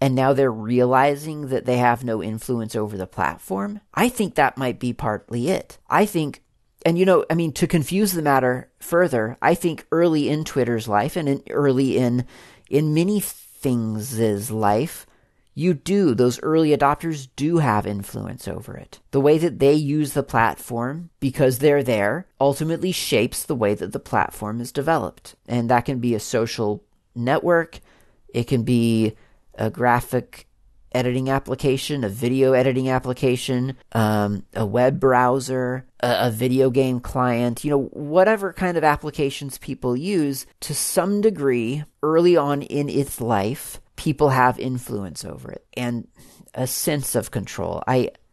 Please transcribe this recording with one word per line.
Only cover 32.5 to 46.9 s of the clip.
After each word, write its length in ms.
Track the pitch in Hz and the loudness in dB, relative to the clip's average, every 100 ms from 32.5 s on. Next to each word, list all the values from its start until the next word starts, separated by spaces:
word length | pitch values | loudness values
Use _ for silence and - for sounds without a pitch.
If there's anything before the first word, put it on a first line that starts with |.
editing 380 | 131 131 127 131 | 4 4 0 0
application, 880 | 131 127 123 131 127 - 127 131 131 _ | -2 -2 -2 0 0 -2 -2 -2 -6 _
um, 520 | 117 107 107 101 101 - | 0 2 2 0 -2 -6
a 140 | 95 104 | -4 -2
web 340 | 120 127 135 | 2 2 4
browser, 840 | 131 123 123 135 131 131 127 127 127 - | 4 4 4 2 -2 -4 -2 -4 -8 -4
a, 260 | 120 101 120 | 0 2 0
a 40 | |
video 380 | 110 127 127 131 | 0 0 2 2
game 320 | 127 131 123 | 4 0 0
client, 640 | - 131 127 120 123 117 | -4 -2 0 2 0 -2
you 60 | 151 | 0
know, 140 | 143 123 | 0 0
whatever 600 | - 147 170 190 220 190 | -8 0 4 4 4 -2
kind 240 | - 180 170 | -4 -2 2
of 80 | |
applications 720 | 147 147 151 151 139 - 139 - | 2 2 -2 -4 -4 -4 -12 -12
people 400 | - 127 123 123 | -12 -6 -4 -4
use, 480 | 180 196 143 135 - _ | -2 -2 0 -4 -10 _
to 140 | - | -10
some 480 | 147 - - 180 208 | -6 -2 0 0 2
degree, 600 | 214 170 139 123 113 143 151 _ | 0 2 0 0 0 -4 -8 _
early 340 | 151 160 175 170 | 2 4 6 6
on 240 | 143 143 | 4 -2
in 300 | - 143 147 | -2 -4 -2
its 320 | 120 139 - | -2 -4 -4
life, 580 | 117 104 104 143 - - _ - | -2 0 0 -4 -10 -18 _ -6
people 320 | 160 139 147 | -4 2 2
have 300 | 131 127 - | 4 2 2
influence 640 | 131 123 - 101 95 - | -4 -6 -6 -8 -8 -12
over 260 | - - - | -14 -14 -16
it 140 | - _ | -18 _
and 320 | - 123 117 - _ - - - | -8 -6 -6 -8 _ -20 -20 -16
a 140 | - 131 | -6 -4
sense 480 | - - | -2 -2